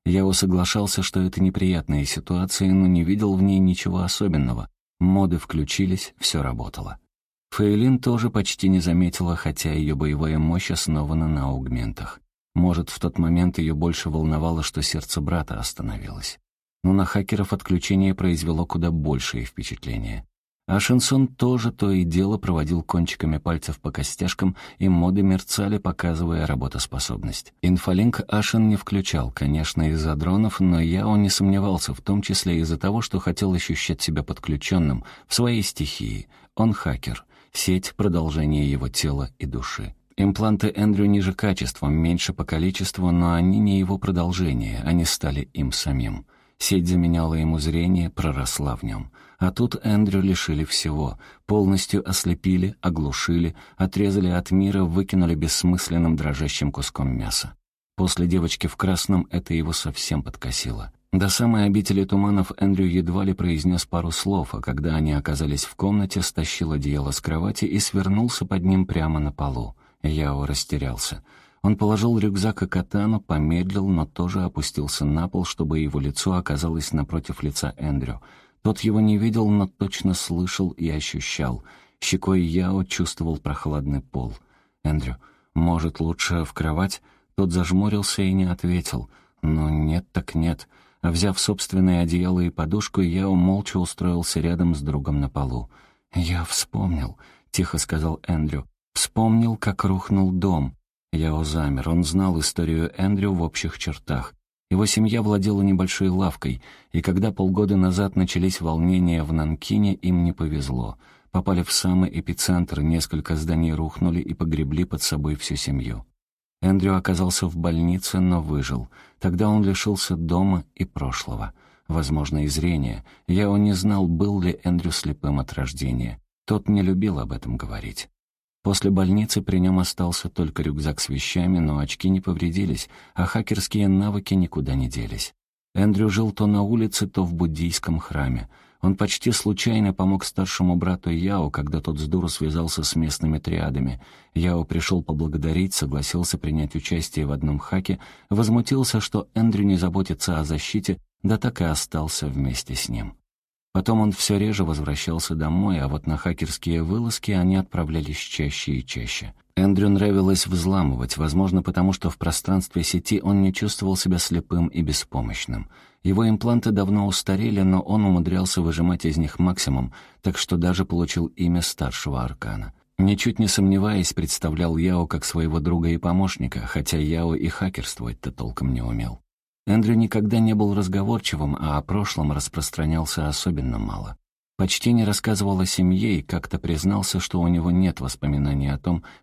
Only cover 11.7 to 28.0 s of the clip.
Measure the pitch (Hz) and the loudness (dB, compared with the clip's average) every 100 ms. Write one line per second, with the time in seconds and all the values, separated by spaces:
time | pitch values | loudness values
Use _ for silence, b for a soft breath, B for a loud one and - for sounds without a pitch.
11.7 | 62 55 - 57 - _ _ _ - 90 | -4 -6 -8 -12 -14 _ _ _ 0 2
12.7 | 82 85 - 87 - 82 87 90 87 80 | 2 -2 -4 -4 0 2 4 2 2 -2
13.7 | 76 85 80 80 78 78 76 82 82 76 | 0 0 -2 -2 -2 0 0 0 -2 -4
14.7 | - 76 78 - - 73 85 73 - - | -4 -4 -4 -6 -6 -2 -2 -2 -6 -8
15.7 | - - 53 - 50 - - _ _ _ | -8 -8 -8 -10 -12 -12 -14 _ _ _
16.7 | _ 92 98 92 104 95 101 98 95 - | _ 2 2 2 -2 -2 -2 -2 -2 0
17.7 | 90 - 95 95 92 92 82 80 80 85 | 0 2 2 2 2 0 0 0 0 0
18.7 | 87 85 82 76 67 - 60 60 - - | 0 0 0 0 -2 -4 -6 -8 -10 -10
19.7 | - - 57 55 53 - _ _ _ - | -10 -8 -6 -6 -10 -12 _ _ _ -2
20.7 | 95 - 127 - 135 127 - 123 127 117 | 0 4 4 4 4 2 2 0 2 0
21.7 | - 104 95 87 85 98 107 - 85 76 | 0 2 2 2 2 2 0 0 0 0
22.7 | 85 - 87 85 - 80 76 - 82 - | -2 0 0 0 -2 -2 -2 -2 -4 -4
23.7 | - - - 71 - 92 - 95 - B | -8 -6 -6 -6 -4 -4 0 -2 -2 B
24.7 | B 95 87 87 95 98 92 - - 101 | B 2 4 4 4 4 2 0 -2 -2
25.7 | 104 92 - 87 80 85 82 76 67 65 | -2 -2 -2 -2 0 0 0 -2 -2 -4
26.7 | - - 65 - 58 - - - _ 90 | -4 -6 -6 -6 -6 -6 -8 -12 _ 2
27.7 | 90 - 92 | 2 2 4